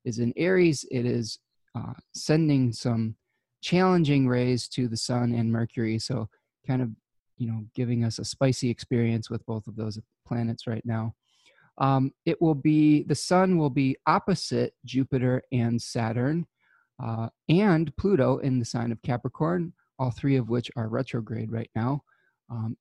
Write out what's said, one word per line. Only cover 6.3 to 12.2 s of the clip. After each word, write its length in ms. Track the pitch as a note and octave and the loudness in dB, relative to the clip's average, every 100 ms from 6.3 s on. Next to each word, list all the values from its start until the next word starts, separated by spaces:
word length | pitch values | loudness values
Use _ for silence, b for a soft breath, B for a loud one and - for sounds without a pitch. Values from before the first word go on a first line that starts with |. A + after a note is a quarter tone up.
| _ _ _ - | _ _ _ -4
kind 160 | C3 | -2
of, 80 | B2 A2 _ _ _ - | -2 -6 _ _ _ -8
you 100 | A#2 | -6
know, 180 | A2+ A2 | -6 -8
giving 300 | - A#2+ A#2+ | -4 -2 0
us 160 | A#2 A2 | 0 -2
a 60 | A#2 | -8
spicy 440 | - C3+ B2+ B2 | 0 0 2 -2
experience 600 | A2+ - B2 A#2 A2+ A2 | -4 -2 0 2 0 -4
with 160 | A2+ - | -10 -8
both 200 | A2+ G#2+ | -10 -8
of 80 | G#2 | -8
those 240 | A2 G#2 - _ - | -8 -8 -14 _ -8
planets 420 | A#2 A#2 A2+ - | -4 -4 -6 -6
right 180 | A2 A#2+ | -6 -4
now. 300 | A2+ A2+ - b b b b b - | -4 -4 -10 b b b b b -2
Um, 340 | C3+ C3+ C3+ - | 0 2 0 -2